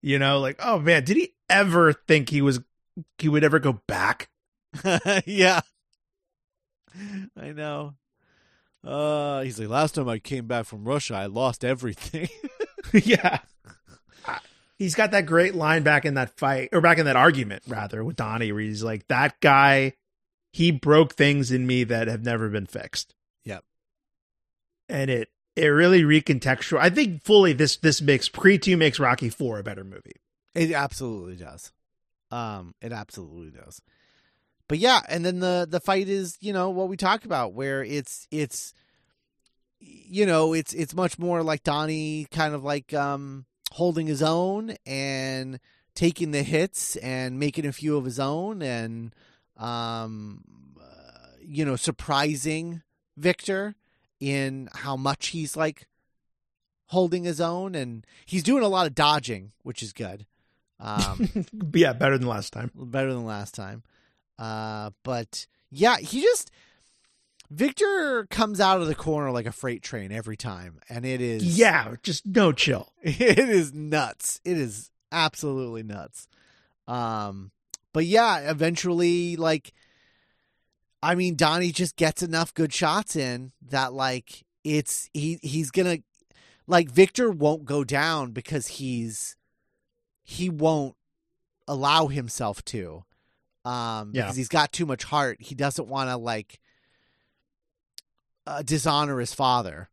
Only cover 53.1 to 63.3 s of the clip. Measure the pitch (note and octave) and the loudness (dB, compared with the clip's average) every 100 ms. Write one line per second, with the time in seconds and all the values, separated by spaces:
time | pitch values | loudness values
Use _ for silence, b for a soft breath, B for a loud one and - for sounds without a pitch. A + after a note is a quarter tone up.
53.1 | - D#3+ F3+ - F#3+ G3+ G#3 _ _ _ | -2 0 0 -2 -4 -6 -12 _ _ _
54.1 | _ C#3 C#3 C3+ C3+ B2+ - C#3 C3+ C3+ | _ -4 -2 -4 -6 -14 -12 -8 -4 -2
55.1 | C#3 - E3+ D3+ - D#3 D3 _ _ _ | -4 -6 -6 -8 -2 -4 -4 _ _ _
56.1 | _ _ _ _ _ _ _ _ F3+ F3+ | _ _ _ _ _ _ _ _ 0 2
57.1 | F3+ F3 D3+ E3 F3 F#3+ F3 B2 A2+ - | 0 -4 -2 -4 -4 -6 -8 -8 -10 -16
58.1 | b b F#3 D#3+ C#4 A3 F#3+ E3+ B2+ D3 | b b -4 2 2 4 2 0 4 4
59.1 | D3+ A#2+ G#2+ G2 _ - A#2 A2 - G#2 | 4 -2 -10 -10 _ -14 -10 -12 -10 -12
60.1 | G2 G#2 _ _ _ _ _ A2 G#2+ - | -12 -20 _ _ _ _ _ -6 -4 -2
61.1 | F#2+ G#3+ - F3 G#3+ F3 E3+ D#3+ A#2+ C3+ | -2 -2 -2 -8 -8 -2 4 4 4 0
62.1 | C3+ B2 G#2+ G2 - A#2 - B2+ C3 C3+ | 0 -2 -6 -8 -10 -12 -12 -10 -6 -4
63.1 | B2+ A2+ | -6 -8